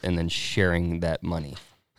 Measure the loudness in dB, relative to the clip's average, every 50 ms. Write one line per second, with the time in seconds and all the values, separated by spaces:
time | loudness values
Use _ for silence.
0 | -2 0 0 0 0 0 -2 -2 -4 -2 2 4 4 4 4 2 2 0 0 0
1 | 0 -2 -2 -2 -2 -4 -4 -4 -4 -6 -10 -14 -18 -20 _ _ _ _ _